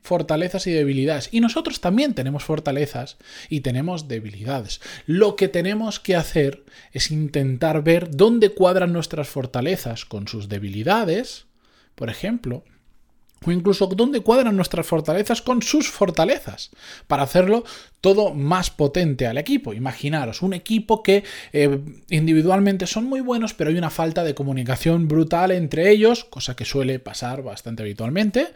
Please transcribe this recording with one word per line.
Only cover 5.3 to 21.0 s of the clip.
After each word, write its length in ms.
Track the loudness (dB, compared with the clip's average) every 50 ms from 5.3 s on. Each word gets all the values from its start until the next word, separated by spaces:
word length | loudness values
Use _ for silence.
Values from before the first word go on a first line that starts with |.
| 4
que 140 | 2 0 0
tenemos 500 | 2 0 0 0 -2 -2 -4 -4 -8 -6
que 160 | -2 0 0
hacer 500 | 0 0 0 0 0 2 0 -2 -6 -14 _ -20 -20 -18 _
es 180 | -6 -4 -4 -2
intentar 720 | -2 -2 -2 -2 -2 0 0 0 0 0 0 0 0 2
ver 280 | 4 4 4 4 2 0 2
dónde 360 | 4 4 6 6 6 4 4
cuadran 420 | 4 4 4 4 4 4 2 2
nuestras 360 | 0 -2 -4 -4 -6 -6 -6 -6
fortalezas 760 | -6 -8 -8 -4 -4 -2 -2 -2 -2 -4 -4 -8 -10 -10 -12
con 240 | -12 -10 -10 -10 -8
sus 220 | -10 -10 -8 -8
debilidades, 960 | -8 -6 -6 -6 -6 -4 0 0 0 2 2 0 -2 -2 -4 -8 -12 -18 -20 _ _ _ _ _ _ _ _ _ _
por 160 | -10 -8 -8
ejemplo, 540 | -8 -6 -6 -4 -4 -4 -4 -6 -8 -8 -12 _ _ _ _ _ -20 -20 _ _ _ _ _ _ _ -6 -2
o 60 | 0
incluso 340 | 0 2 2 2 2 2 2
dónde 340 | 0 2 2 2 2 2 0
cuadran 360 | 2 4 4 4 4 4 2
nuestras 300 | 2 0 0 -2 -4 -2
fortalezas 560 | 0 0 0 0 0 0 0 0 0 -2 -2
con 200 | -2 -2 -2 0
sus 260 | 0 2 2 2 0 0
fortalezas, 840 | 0 0 0 0 2 2 2 2 2 0 -2 -12 -14 -14 -16 -18 _ -20 -20 -20 -20 -12 -4
para 160 | -2 0 0
hacerlo 420 | 0 2 4 4 4 4 4 0 0 -6 -16 -20 -20 -20 _ _
todo 320 | 4 4 6 6 4 0
más 380 | 0 -2 -2 0 0 0 0 -2
potente 560 | 0 0 0 2 2 2 2 2 0 0 -2
al 120 | -2 -2 -2
equipo. 360 | -2 0 0 0 -2 -4 -8
Imaginaros, 680 | -6 -6 -6 -6 -6 -4 -4 -2 -2 -4 -4 -6 -4
un 120 | -4 -4 -4
equipo 480 | -4 -4 -2 -2 0 2 0 0 2